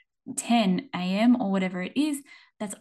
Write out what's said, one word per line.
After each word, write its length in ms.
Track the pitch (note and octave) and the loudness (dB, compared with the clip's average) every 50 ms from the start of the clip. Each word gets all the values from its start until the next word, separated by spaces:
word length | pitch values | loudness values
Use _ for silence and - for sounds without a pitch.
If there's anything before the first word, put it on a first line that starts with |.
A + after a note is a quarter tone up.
| _ _ _ _ _ - - | _ _ _ _ _ -12 -10
ten 540 | - - - A#3 A#3+ A3 F#3+ F#3 F3 - - - | -8 -2 2 2 4 4 4 2 0 -2 -6 -8
A 40 | F3+ | -6
M 440 | F3+ F3+ F#3+ G3+ A3+ B3 B3 B3 | -4 -2 0 2 4 4 4 4
or 100 | - G3 | 2 0
whatever 300 | G3 G3 F#3+ F3+ F#3 F3+ | 0 0 0 -2 -2 -6
it 120 | F3+ - - | -8 -6 -2
is, 260 | - D4 D#4 D4 C#4 - - - - _ _ _ - | -2 -2 0 -2 -4 -8 -12 -20 -20 _ _ _ -10
that's 160 | G#3+ G3+ - - | -10 -10 -8 -6